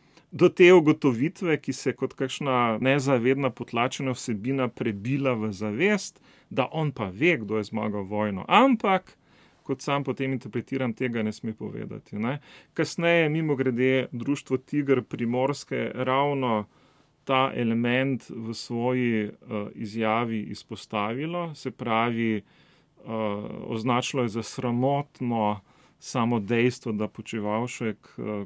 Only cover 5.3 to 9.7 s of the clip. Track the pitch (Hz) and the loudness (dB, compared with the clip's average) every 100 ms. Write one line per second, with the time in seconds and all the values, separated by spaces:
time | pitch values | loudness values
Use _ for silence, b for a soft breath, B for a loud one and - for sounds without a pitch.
5.3 | 120 107 98 107 104 185 208 - - b | 0 -2 -4 -4 0 2 0 -2 -14 b
6.3 | b b - 127 160 151 131 101 92 160 | b b -2 -2 0 -2 -2 -6 0 2
7.3 | 160 104 107 101 110 107 104 95 107 107 | 2 0 -2 -2 -4 -2 -4 -4 -2 -2
8.3 | 98 - 185 269 233 214 190 - - b | -2 4 6 6 4 2 0 0 -16 b
9.3 | b b b - | b b b -8